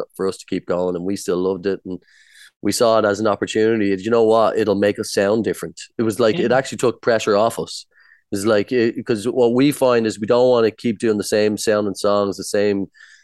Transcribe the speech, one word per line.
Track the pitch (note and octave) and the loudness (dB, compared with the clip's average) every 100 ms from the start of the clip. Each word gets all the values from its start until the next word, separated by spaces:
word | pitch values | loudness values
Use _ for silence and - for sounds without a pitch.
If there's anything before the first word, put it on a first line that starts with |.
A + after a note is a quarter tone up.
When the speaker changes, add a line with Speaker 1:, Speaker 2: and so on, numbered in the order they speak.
| - - | -8 -4
Speaker 1:
for | F#2+ | -6
us | - | -6
to | - | -8
keep | F#2+ - | -8 -4
going, | F2+ F2+ F2 | -4 -2 -4
and | |
we | F2+ G2+ | -6 -6
still | - F2+ | -4 -2
loved | F#2 F#2+ G2 | -2 -2 -4
it. | F#2+ | -6
And | F#2+ F2+ _ _ _ - - - | -8 -14 _ _ _ -20 -20 -8
we | G#2 | -4
saw | - A#2 A2 | 0 2 4
it | G#2 | 2
as | G2+ | 0
an | A2 | 0
opportunity. | G2+ G2+ A2 A2 A2+ G2 G2 | -2 -2 0 0 2 0 -2
You | G#2 | 0
know | A#2 | 2
what? | A2 A2+ A2 G#2+ | 4 4 2 0
It'll | G#2 | 0
make | G2 G#2 G#2 | 2 0 0
us | G#2+ | -4
sound | - G2 A2+ | 0 0 0
different. | G2+ E2+ E2 - - - | -2 -4 -10 -14 -14 -4
It | |
was | A2 G#2+ | -4 0
like, | A2+ E3+ | 0 2
Speaker 2:
Yeah. | - | 2
Speaker 1:
it | |
actually | C3 C3+ A2 | 0 0 -2
took | B2 - | -2 -2
pressure | - A2+ A2 G2+ | 0 0 2 2
off | A2+ - | 2 -2
us. | E2 - - _ _ _ - | -10 -12 -18 _ _ _ -10
It's | G2+ G#2+ | -4 2
like, | G#2 G2+ | 2 2
it, | B2+ A#2 - A2 | 0 0 -2 -4
'cause | A2 A2+ | -4 -2
what | B2+ A#2 | 2 2
we | B2 C#3+ | 4 2
find | C#3 C3 A#2+ A2 | 2 2 2 0
is | G#2 | -4
we | G#2+ | 0
don't | A#2+ B2+ | 2 4
wanna | A#2+ A2 | 4 2
keep | - A#2+ G#2 | 0 -4 -2
doing | A2+ G#2+ | 0 0
the | |
same | F#2+ A2 G#2+ G#2 | 0 0 2 0
sounding | - G#2 G#2 | 0 0 0
songs, | F#2 G2+ G2+ G2+ F#2+ | -2 0 0 0 -4
the | |
same, | F#2 G#2 G#2 G2 F#2+ _ - - | -4 0 0 0 -4 _ -20 -20